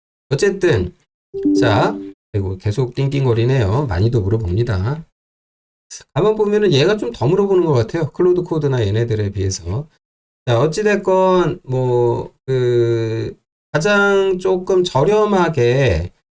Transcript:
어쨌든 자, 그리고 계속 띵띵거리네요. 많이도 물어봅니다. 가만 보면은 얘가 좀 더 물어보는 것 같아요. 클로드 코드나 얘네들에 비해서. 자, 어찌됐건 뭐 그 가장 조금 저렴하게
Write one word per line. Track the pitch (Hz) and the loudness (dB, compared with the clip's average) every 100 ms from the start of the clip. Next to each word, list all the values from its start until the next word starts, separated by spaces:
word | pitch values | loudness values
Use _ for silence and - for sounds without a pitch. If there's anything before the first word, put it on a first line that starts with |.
| _ _ - | _ _ -6
어쨌든 | 143 202 190 175 127 90 - _ _ _ - - - | 0 0 2 2 2 -2 -8 _ _ _ -4 0 2
자, | 98 104 190 - - - _ | 2 2 0 -2 -12 -18 _
그리고 | 104 95 92 | -6 -4 -4
계속 | 110 120 123 | -4 -4 -4
띵띵거리네요. | - 139 139 131 113 120 135 98 120 139 | -4 -2 0 0 2 2 2 2 0 -2
많이도 | 87 113 123 | 0 2 2
물어봅니다. | 95 113 92 95 120 92 101 160 - _ _ _ _ _ _ _ _ - - | 0 0 0 -2 0 -2 -2 -4 -10 _ _ _ _ _ _ _ _ -20 -8
가만 | 147 208 214 | 0 0 2
보면은 | 208 208 208 | 0 2 2
얘가 | 135 165 214 | 4 2 0
좀 | 240 | -4
더 | - 127 | -4 0
물어보는 | 190 196 185 | 2 2 2
것 | 165 | 2
같아요. | 127 113 170 156 | 0 0 -4 -4
클로드 | - 180 180 | 0 2 2
코드나 | 160 160 143 127 101 | -2 -2 0 0 0
얘네들에 | 107 117 107 101 | 0 -2 -2 -4
비해서. | 95 95 92 85 110 160 _ _ _ _ _ - | -2 -4 -4 -6 -8 -8 _ _ _ _ _ -2
자, | 117 | 0
어찌됐건 | 156 208 208 196 190 185 185 185 165 - | 0 0 0 0 2 2 4 2 0 -4
뭐 | - 131 127 120 120 117 - _ | -6 -4 0 2 0 -2 -6 _
그 | - 131 123 120 117 117 113 113 110 - _ _ _ | -4 -2 0 2 2 0 -2 -6 -8 -12 _ _ _
가장 | 151 208 202 202 196 196 185 | -4 0 2 2 2 0 -2
조금 | 185 185 185 185 | -2 -2 0 0
저렴하게 | 175 - - 214 214 190 175 143 120 131 127 82 87 - _ | 0 0 2 2 2 2 0 2 2 2 2 0 -4 -12 _